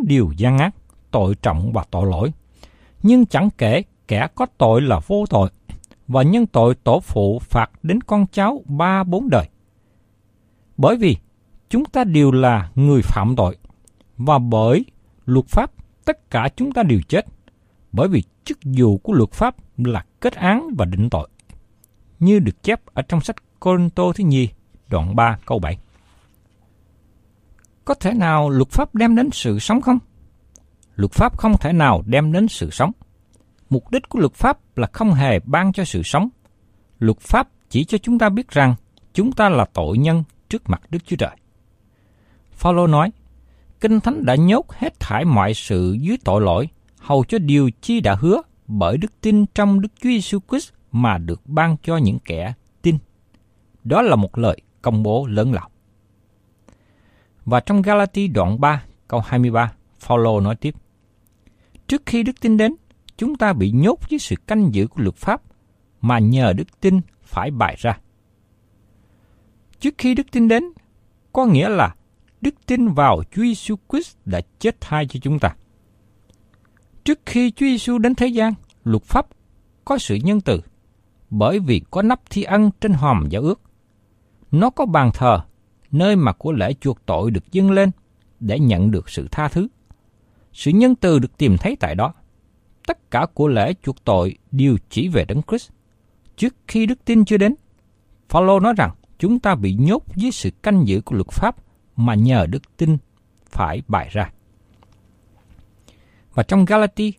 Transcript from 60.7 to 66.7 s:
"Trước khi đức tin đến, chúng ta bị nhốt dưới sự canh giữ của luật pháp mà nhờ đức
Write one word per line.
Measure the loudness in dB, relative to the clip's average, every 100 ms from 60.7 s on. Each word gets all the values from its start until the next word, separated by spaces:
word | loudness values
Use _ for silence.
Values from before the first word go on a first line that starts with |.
| -10 _ _ _ _ _ _ _ _ _ -20 -6
"Trước | -6 -2
khi | -4
đức | -4 -4
tin | 0 2
đến, | 2 -2 _ _ -20 -8
chúng | -6 -2
ta | -2
bị | 0 0
nhốt | 2 2 0 -4
dưới | -6
sự | -6 -8 -2
canh | 0 2
giữ | 0 -2
của | -2
luật | -4 -4
pháp | -6 -6 _ _ _ _ _ _
mà | 0 2
nhờ | 2 2 2
đức | 0 -6